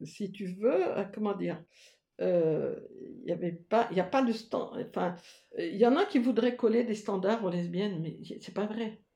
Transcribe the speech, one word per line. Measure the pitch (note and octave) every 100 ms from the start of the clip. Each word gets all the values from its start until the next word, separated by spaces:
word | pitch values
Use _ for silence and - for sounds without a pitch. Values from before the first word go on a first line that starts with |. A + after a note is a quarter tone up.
si | D#3 - G3
tu | - F#3
veux, | F#3 A3+ F4 F4+ -
euh, | G3
comment | A3 G#3 F#3+
dire, | F3 E3+ - _ - _ _ -
euh, | F#3 F3 D#3+ D3+ C3+ - - - - -
il | -
y |
avait | E3+ F3
pas, | E3+ - A3 -
il | F3+
y |
a | F3+
pas | C4+
de | B3
stand-, | A3 - - - - -
enfin, | - F3+ F3 - - _ -
il | E3+ F#3+
y | A#3+
en | D4
a | G4+
qui | C4+
voudraient | A#3+ A3 B3 A#3+
coller | A3+ A3+
des | A3+ G#3
standards | - G3 F#3+ A3+
aux | F#3+
lesbiennes, | F3 F3 F3 G#3 E3+
mais | D#3+ D#3+ E3+ -
c'est | -
pas | F#3+ G#3+
vrai. | A3 A3 - _